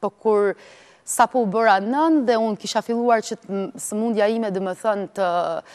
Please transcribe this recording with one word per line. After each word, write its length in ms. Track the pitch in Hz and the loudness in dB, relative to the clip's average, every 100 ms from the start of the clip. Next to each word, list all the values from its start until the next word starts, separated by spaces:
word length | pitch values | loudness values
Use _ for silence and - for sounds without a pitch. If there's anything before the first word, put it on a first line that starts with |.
po 80 | 202 | -8
kur 440 | - 220 208 202 - - - - _ | -2 0 2 2 -2 -12 -20 -20 _
sa 220 | - - 233 | -4 0 2
po 160 | 262 | 2
u 40 | 214 | 0
bëra 320 | 214 226 196 | 2 4 4
nën 420 | 202 262 330 311 | 2 0 2 4
dhe 120 | 240 226 | 2 2
unë 200 | 226 202 | 0 -4
kisha 240 | 202 220 | -4 -4
filluar 380 | - 233 240 226 | -2 0 2 2
që 160 | - 220 | 0 -10
të 120 | - | -6
m-, 200 | 196 196 - | -6 -6 -10
sëmundja 520 | - 214 226 220 208 | -8 -4 -2 0 0
ime, 220 | 226 220 | 0 -4
dhe 100 | 190 | -4
më 120 | 185 180 | -6 -4
thënë, 280 | 220 202 185 | -2 -2 -6
të 140 | - 185 175 165 160 - | -4 -2 0 -2 -6 -12